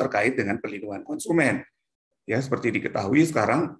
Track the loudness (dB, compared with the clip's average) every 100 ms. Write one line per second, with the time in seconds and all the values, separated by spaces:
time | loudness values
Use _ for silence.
0 | 0 2 2 2 -2 -2 -4 -8 -8 -10
1 | -8 -8 0 2 2 0 -6 _ _ _
2 | _ _ -4 -2 0 -2 0 -2 -4 -4
3 | 2 4 4 2 2 2 0